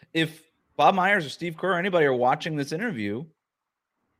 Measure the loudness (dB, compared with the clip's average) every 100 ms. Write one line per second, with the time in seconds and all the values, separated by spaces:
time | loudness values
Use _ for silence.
0 | _ -2 -2 -4 _ _ _ 4 4 4
1 | 2 0 -2 -8 -10 -4 -2 -2 0 2
2 | 2 2 2 0 -2 -6 -6 -6 -6 -6
3 | -6 -6 -10 _ _ _ _ _ _ _
4 | _ _